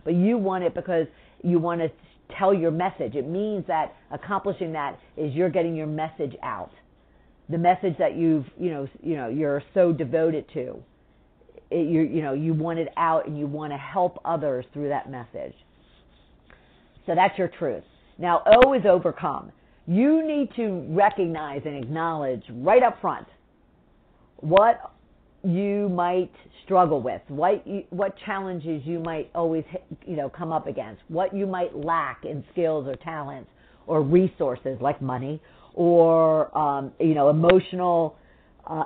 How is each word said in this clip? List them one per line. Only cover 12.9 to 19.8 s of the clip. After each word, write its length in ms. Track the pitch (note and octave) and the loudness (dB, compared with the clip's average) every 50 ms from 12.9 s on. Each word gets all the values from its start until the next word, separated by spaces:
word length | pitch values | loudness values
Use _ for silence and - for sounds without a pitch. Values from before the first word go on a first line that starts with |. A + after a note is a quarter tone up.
| - | -2
out 300 | - E3+ E3 D#3+ D#3 - | 0 0 2 2 0 0
and 100 | - D3+ | -2 -6
you 100 | D3 D3 | -6 -6
want 260 | C#3 C#3+ D3+ D#3 D3 | -6 -6 -6 -8 -8
to 60 | D3 C#3 | -8 -10
help 420 | C3+ - - G3 F3+ F3+ F3+ - - | -10 -6 -2 0 0 0 -2 -4 -6
others 400 | D3+ E3+ D#3 D3+ C#3+ C3 B2+ B2 - | -4 -4 -2 -2 -2 -2 -4 -6 -8
through 180 | - D3 D3 C#3 | -8 -6 -4 -4
that 200 | C#3+ - - B2+ | -4 -4 -6 -8
message. 440 | C#3 B2 A#2+ A2+ - D#2 B1+ C2 - _ _ _ _ _ _ _ _ _ _ _ _ _ _ _ _ _ _ _ - _ _ _ _ _ _ _ _ - - | -12 -14 -14 -14 -14 -12 -12 -14 -14 _ _ _ _ _ _ _ _ _ _ _ _ _ _ _ _ _ _ _ -20 _ _ _ _ _ _ _ _ -12 -4
So 100 | F#3 E3 | -2 2
that's 220 | F3 F#3+ G3 - | 4 4 4 2
your 120 | - F3+ E3+ - - | 0 -4 -4 -4 -4
truth. 260 | E3+ C3+ G#2+ D2 - _ _ _ _ _ _ | -4 -4 -4 -6 -10 _ _ _ _ _ _
Now, 260 | - E3+ F3 E3+ - - | -6 0 2 2 4 6
O 280 | - G#3+ A#3+ B3+ C4+ C#4 | 8 8 10 8 8 6
is 120 | A#3+ F3 | 4 4
overcome. 640 | G3+ F3+ F3 F3+ E3+ - - F#3 D3+ C3+ - - - - _ _ _ _ _ | 4 4 4 4 0 -4 -4 -6 -6 -6 -6 -10 -14 -20 _ _ _ _ _